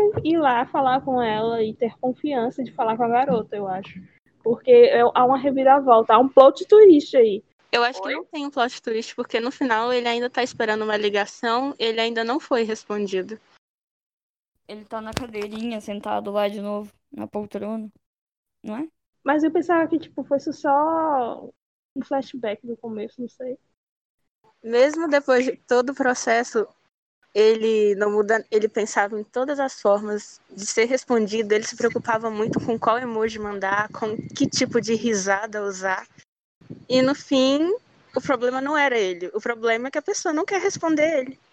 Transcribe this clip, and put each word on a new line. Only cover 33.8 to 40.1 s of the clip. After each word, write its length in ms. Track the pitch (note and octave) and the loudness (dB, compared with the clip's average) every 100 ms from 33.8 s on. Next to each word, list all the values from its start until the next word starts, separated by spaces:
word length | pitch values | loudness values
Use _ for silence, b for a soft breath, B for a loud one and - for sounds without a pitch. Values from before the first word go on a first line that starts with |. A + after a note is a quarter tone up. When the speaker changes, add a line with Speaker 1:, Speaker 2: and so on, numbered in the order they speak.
| G#3+ | -4
Speaker 2:
com 260 | - A3 G#3+ - | -8 -8 -8 -10
que 140 | - C4+ | -4 -4
tipo 320 | - B3+ A#3+ | -2 -2 -2
de 140 | G#3 | -2
risada 680 | A3+ A#3 G#3+ F#3+ G3 A3 G#3+ | -2 -2 -2 -2 -4 -4 -8
usar. 460 | G3+ F#3+ F#3+ F#3+ A3+ _ _ _ _ _ - - - | -8 -6 -6 -6 -8 _ _ _ _ _ -20 -20 -2
E 140 | B3+ | 0
no 120 | C4 | 2
fim, 580 | C#4+ - C4+ C4 C#4 E4 A#4 - _ _ - | -2 0 2 2 2 0 -2 -6 _ _ -8
o 40 | |
problema 400 | - C4 B3 B3+ | -4 -2 -2 -4
não 160 | C4+ D4+ | -4 0
era 220 | C#4+ A#3+ | 0 2
ele, 300 | F#3+ F3 F3+ | -2 -4 -8
o 120 | G#3+ | -6
problema 480 | A#3+ A#3 A3+ A3+ B3 | -6 -4 -2 -2 -2
é 20 | |
que 80 | D4+ | -6
a 40 | |
pessoa 300 | D4 | -6